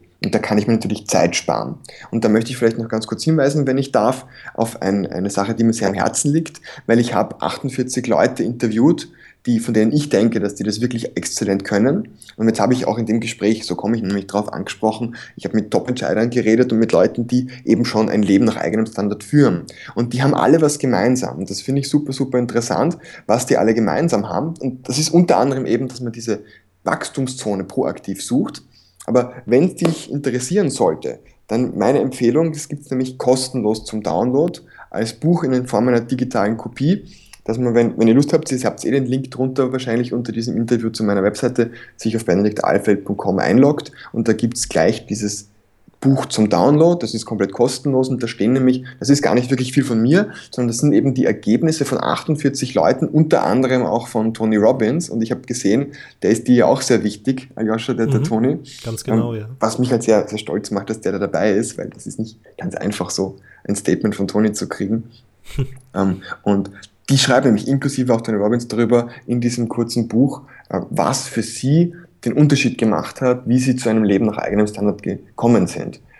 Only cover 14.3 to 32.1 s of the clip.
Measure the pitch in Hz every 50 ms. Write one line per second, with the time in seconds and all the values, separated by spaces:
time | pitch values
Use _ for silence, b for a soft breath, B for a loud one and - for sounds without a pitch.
14.3 | - 101 104 - - - 98 - - - - 110 - - 120 117 120 B B B
15.3 | B B - 95 - 107 101 - - 92 - 127 123 - - 71 90 104 113 123
16.3 | 120 123 107 107 113 120 127 127 120 110 113 110 - 85 92 117 - 120 117 -
17.3 | 127 127 127 127 B B B - 113 117 120 - - 107 110 - - 107 104 -
18.3 | - - 120 110 - - - 85 104 110 113 113 - - 104 101 104 - - -
19.3 | - 147 139 113 90 82 - B B B B B B - 123 120 120 123 135 139
20.3 | - - 80 117 156 160 156 147 147 - - 127 113 92 101 123 131 127 - -
21.3 | - 78 95 - 101 - - - 139 139 135 - - 147 147 139 131 - 135 131
22.3 | 127 123 123 117 104 117 117 - 92 82 127 170 175 B B B B B B -
23.3 | 107 123 123 - 139 - - 110 110 117 110 92 73 110 165 165 - 107 98 -
24.3 | 85 95 139 165 165 - 135 131 123 131 - - 127 139 156 - - 175 180 170
25.3 | - 95 120 139 135 135 127 - 113 117 135 127 - 131 123 117 110 117 113 117
26.3 | 104 - B B B B B B _ _ - - 87 87 - - - 143 135 127
27.3 | - - - 107 101 95 92 90 - 131 - 73 - - - - 98 - - -
28.3 | 120 139 208 - - - - b b b b b b b b - 113 123 120 B
29.3 | B B B - 117 131 170 175 - - 170 165 160 - - - - 143 131 135
30.3 | 120 123 123 - 170 208 185 139 120 - 110 85 78 - - 65 57 - b b
31.3 | b b _ - 107 120 127 - - - 98 117 139 147 143 135